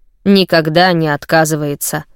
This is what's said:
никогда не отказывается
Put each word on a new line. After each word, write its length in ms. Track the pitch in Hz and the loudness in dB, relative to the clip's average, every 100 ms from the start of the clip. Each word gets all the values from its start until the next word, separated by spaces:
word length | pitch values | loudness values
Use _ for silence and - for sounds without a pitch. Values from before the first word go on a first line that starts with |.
| _ _ | _ _
никогда 680 | 190 196 180 165 156 156 180 | 0 2 2 0 2 2 2
не 160 | 170 160 | 2 0
отказывается 960 | 143 - 165 160 156 147 143 - 151 - | -4 0 0 2 -2 -4 -6 -8 -10 -12